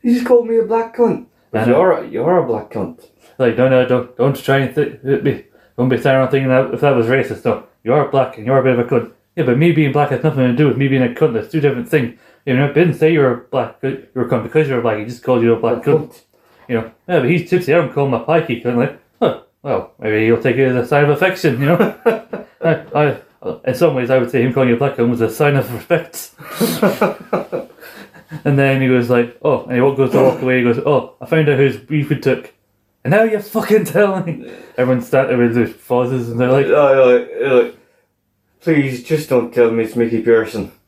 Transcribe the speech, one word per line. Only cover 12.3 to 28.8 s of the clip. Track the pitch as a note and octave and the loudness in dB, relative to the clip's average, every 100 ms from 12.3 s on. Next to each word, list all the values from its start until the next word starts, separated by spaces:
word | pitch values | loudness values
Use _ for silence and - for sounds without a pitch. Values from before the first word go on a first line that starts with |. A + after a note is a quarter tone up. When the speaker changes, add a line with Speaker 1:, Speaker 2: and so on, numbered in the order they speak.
| _ - | _ -2
Speaker 2:
You | B2+ | 0
know, | C#3+ | 2
I | |
didn't | D3 F3 | 2 2
say | - D#3 | 2 2
you | E3 | 4
were | C3 | 2
a | A#2 | 0
black, | - C3+ A2+ - | -4 -4 -4 -6
you | C3+ - - | -8 -8 -10
were | C3 A#2+ | -6 -2
a | |
cunt | B2 | -2
because | A#2+ D#3 C#3+ | 0 -2 0
you | B2+ | 0
were | |
black. | A#2 G#2+ | -2 -4
He | A2 | -8
just | B2 | -10
called | - B2 | -2 2
you | A#2 | 2
a | A2+ | 2
black | A#2 A#2 | 0 -2
Speaker 1:
Black | D3 D#3 | 0 0
Speaker 2:
cunt." | D3 | -2
Speaker 1:
cunt. | - _ _ _ _ - | -18 _ _ _ _ -6
Speaker 2:
You | A2+ | -6
know, | A2+ _ - | -6 _ -2
"Yeah, | F3 | 0
but | B2+ | 2
he's | E3+ - | 0 0
tipsy. | F3+ F3 | -2 2
I | E3 | 0
don't | C#3 | 0
call | D3 C#3 | -2 -2
him | |
a | A#2 | -2
pikey | - E3 D#3+ - | 0 -2 0 -6
cunt." | - A#2+ | -2 -2
Like, | - - _ _ | -2 -6 _ _
"Huh, | A3+ - _ _ | -2 -2 _ _
well, | C#3+ D#3 - _ | -6 -6 -6 _
maybe | A2 G#2+ A2 | -4 0 2
you'll | A2+ | 2
take | C3+ A#2+ | 0 0
it | C3 | 0
as | B2+ | 0
a | A#2+ | 0
sign | C#3+ | 0
of | D3 | 2
affection, | C#3+ F#3 F#3 D#3+ A#2+ | 2 -2 0 -2 0
you | C#3 | 0
know?" | E3+ G#3 - | 0 0 0
<laughs> | A#3 A3 - F#3+ - _ | -2 -2 -8 -16 -16 _
I, | E3+ D#3+ - | -2 -2 -4
I, | D3 D3 G#2 _ _ - - | 0 0 -2 _ _ -12 -8
in | - | -6
some | - E3+ C3+ | 0 0 0
ways, | A#2+ | 0
I | C3 | 0
would | A#2 | 0
say | C3 | 0
him | B2+ | 0
calling | B2+ B2+ | 0 0
you | A#2 | 2
a | |
black | C#3 - | 0 0
cunt | A#2+ | -2
was | A2+ | 0
a | A2 | -2
sign | - D3 C#3 | 0 0 0
of | A2 | -2
respect. | A#2 - E3 - - - _ - - | -10 -2 -4 -4 -16 -18 _ -16 -4
<laughs> | A3+ E3 G3+ - F#3+ - - F#3 - F3+ - - - - - - _ D#3 D3 | -4 0 -2 0 -2 -4 -8 -8 -6 -10 -10 -20 -20 -20 -20 -20 _ -8 -2
And | C#3 | 2
then | C#3 C3 | 2 2